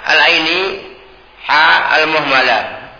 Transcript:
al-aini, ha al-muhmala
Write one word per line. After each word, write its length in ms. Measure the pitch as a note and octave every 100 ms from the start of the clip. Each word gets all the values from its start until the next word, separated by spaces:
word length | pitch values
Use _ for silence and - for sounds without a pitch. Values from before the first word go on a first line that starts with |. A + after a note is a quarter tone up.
al-aini, 580 | - D#3 D3+ E3 D#3+ F3 F#3+ - - - - - - - -
ha 480 | C#3+ D#3+ F3 - D3+
al-muhmala 560 | D#3 D#3 C#3+ C3+ B2+ A2 G2+ - - -